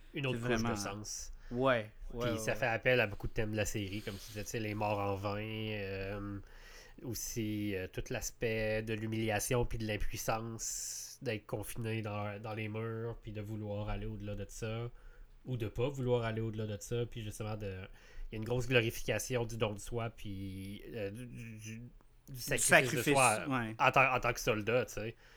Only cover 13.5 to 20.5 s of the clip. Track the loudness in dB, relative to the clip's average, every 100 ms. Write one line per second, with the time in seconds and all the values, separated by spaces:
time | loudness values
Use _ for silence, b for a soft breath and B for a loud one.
13.5 | -6 -4 -2 -2 -2 -4 -6 -6 -6 -8
14.5 | -6 -4 -4 -6 b b b b -14 -6
15.5 | -4 -2 0 0 0 2 4 2 0 -2
16.5 | -2 -4 -4 -2 -2 -2 -4 -8 -6 -4
17.5 | -4 -4 -6 -10 b b b b -4 0
18.5 | 0 6 6 6 2 0 0 2 0 0
19.5 | 2 2 0 -4 -2 -2 -4 -8 -6 -6